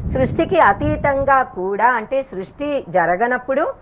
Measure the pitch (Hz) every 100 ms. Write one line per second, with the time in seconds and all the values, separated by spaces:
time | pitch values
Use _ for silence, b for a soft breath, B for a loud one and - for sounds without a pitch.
0 | - 262 254 - 320 339 233 196 302 302
1 | 285 277 277 269 247 196 185 202 233 240
2 | 214 269 269 185 190 - 294 277 - 180
3 | 165 180 240 247 254 269 403 -